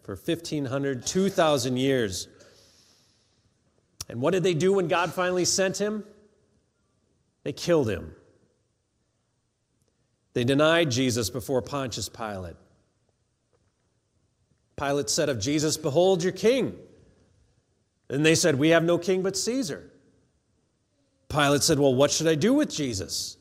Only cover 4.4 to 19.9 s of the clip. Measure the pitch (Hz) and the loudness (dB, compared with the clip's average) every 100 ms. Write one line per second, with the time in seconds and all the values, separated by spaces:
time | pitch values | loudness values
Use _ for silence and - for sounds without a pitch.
4.4 | 175 170 185 196 175 170 175 170 180 180 | 0 0 2 2 2 0 -2 -2 -2 0
5.4 | 175 - 190 - 208 214 196 - _ _ | -2 0 -2 -2 -4 -6 -10 -20 _ _
6.4 | _ _ _ _ _ _ _ _ _ _ | _ _ _ _ _ _ _ _ _ _
7.4 | - 139 - 170 117 90 80 - _ _ | -12 -10 0 2 2 -2 -8 -18 _ _
8.4 | _ _ _ _ _ _ _ _ _ _ | _ _ _ _ _ _ _ _ _ _
9.4 | _ _ _ _ _ _ _ _ _ - | _ _ _ _ _ _ _ _ _ -2
10.4 | 120 139 156 165 170 120 131 117 107 131 | 0 4 4 4 2 2 0 0 -2 -6
11.4 | - 131 107 143 131 117 110 - 113 101 | -4 -4 -2 -8 -6 -8 -10 -10 -10 -8
12.4 | 90 80 _ _ _ _ _ _ _ _ | -12 -16 _ _ _ _ _ _ _ _
13.4 | _ _ _ _ _ _ _ _ _ _ | _ _ _ _ _ _ _ _ _ _
14.4 | _ _ _ - 139 143 143 - 151 127 | _ _ _ -8 -2 -2 -2 0 0 -2
15.4 | 104 151 151 147 156 139 185 190 180 180 | 0 0 0 -2 -2 2 4 2 0 0
16.4 | 214 262 160 92 - - - _ _ _ | 2 2 0 -6 -18 -20 -20 _ _ _
17.4 | _ _ _ _ _ _ _ 127 156 160 | _ _ _ _ _ _ _ 2 4 4
18.4 | 175 135 151 165 165 175 175 185 190 190 | 4 2 4 4 4 0 0 -2 -2 -4
19.4 | - 254 214 104 - | -4 -4 -4 -8 -14